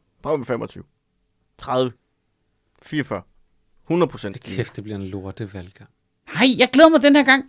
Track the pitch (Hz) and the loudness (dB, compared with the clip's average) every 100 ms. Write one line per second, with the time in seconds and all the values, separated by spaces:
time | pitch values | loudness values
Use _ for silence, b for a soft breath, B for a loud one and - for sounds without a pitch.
0 | _ _ 143 151 123 117 110 - - _ | _ _ -6 -6 -4 -8 -8 -14 -20 _
1 | _ _ _ _ _ _ - 127 127 - | _ _ _ _ _ _ -6 -2 -2 -6
2 | _ _ _ _ _ _ _ _ - 156 | _ _ _ _ _ _ _ _ -10 -8
3 | 135 101 - _ _ _ _ _ - 165 | -6 -8 -12 _ _ _ _ _ -4 -2
4 | 170 - 101 98 - 95 120 - 104 101 | -2 -4 -12 -12 -12 -8 -8 -10 -14 -12
5 | 98 98 95 95 107 98 90 _ 104 _ | -10 -12 -12 -12 -12 -14 -18 _ -20 _
6 | _ _ - 151 262 233 247 262 320 320 | _ _ -10 0 2 2 2 6 6 6
7 | 277 294 277 269 | 4 4 4 2